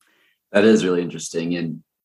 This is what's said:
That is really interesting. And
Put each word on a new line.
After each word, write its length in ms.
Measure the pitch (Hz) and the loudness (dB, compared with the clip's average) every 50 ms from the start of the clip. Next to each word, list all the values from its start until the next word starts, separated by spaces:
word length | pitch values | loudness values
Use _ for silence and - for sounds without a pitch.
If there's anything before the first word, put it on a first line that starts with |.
| _ _ _ _ _ _ _ _ _ _ | _ _ _ _ _ _ _ _ _ _
That 120 | - 101 104 | 0 4 4
is 200 | 113 110 - 92 | 6 6 4 4
really 180 | 92 90 87 | 2 0 0
interesting. 540 | 87 82 85 80 - - - 82 82 87 90 | -2 -4 -8 -10 -12 -8 -6 -6 -4 -4 -4
And 280 | 85 85 80 76 - - _ _ _ _ | -4 -4 -6 -8 -10 -14 _ _ _ _